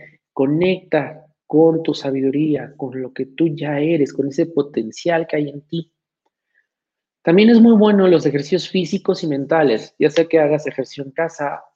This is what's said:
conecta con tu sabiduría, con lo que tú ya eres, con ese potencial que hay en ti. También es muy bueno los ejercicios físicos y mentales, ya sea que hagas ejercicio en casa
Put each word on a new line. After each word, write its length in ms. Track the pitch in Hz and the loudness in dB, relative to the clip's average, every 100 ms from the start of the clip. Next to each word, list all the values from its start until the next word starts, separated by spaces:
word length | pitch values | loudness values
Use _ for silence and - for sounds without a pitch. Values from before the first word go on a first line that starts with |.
| - _ _ | -20 _ _
conecta 920 | - 135 156 180 180 - 151 131 - _ _ - | -4 -2 0 -2 -4 -4 -4 -4 -12 _ _ -2
con 360 | 151 165 160 | 2 4 2
tu 120 | 160 | -4
sabiduría, 800 | 139 139 135 135 143 156 139 120 - | -6 -6 -4 -2 -2 -2 -4 -6 -12
con 240 | 135 131 | -12 -10
lo 120 | 127 | -12
que 120 | - | -10
tú 240 | 131 - 165 | -8 -2 -2
ya 320 | 143 147 143 | -2 -6 -4
eres, 320 | 151 165 131 | -2 0 -2
con 160 | - 139 | -4 -6
ese 180 | 151 165 | -4 -4
potencial 800 | 147 143 - 113 - 170 165 - | -2 -4 -6 -8 -8 -4 -4 -4
que 100 | 151 | -6
hay 120 | 143 | -6
en 140 | 143 | -10
ti. 300 | - 165 160 _ _ _ _ _ _ _ _ _ _ _ _ _ | -12 -12 -12 _ _ _ _ _ _ _ _ _ _ _ _ _
También 260 | 170 180 220 | 2 4 6
es 100 | 233 | 8
muy 160 | 233 214 | 8 6
bueno 320 | 214 202 185 | 4 4 4
los 180 | 160 147 | 4 2
ejercicios 420 | 147 143 180 - | -4 -2 -4 -2
físicos 540 | 185 160 190 - 180 | -4 -4 -4 -4 -4
y 60 | 165 | -4
mentales, 640 | 139 143 165 143 107 - - | -6 -2 0 2 0 -6 -2
ya 140 | 151 | 0
sea 140 | 160 | 0
que 160 | 165 160 | 0 2
hagas 260 | 147 147 135 | 2 0 -4
ejercicio 380 | - 123 - | -8 -10 -10
en 80 | 135 | -12
casa 500 | 147 165 - 143 156 - | -6 -8 -6 -10 -10 -12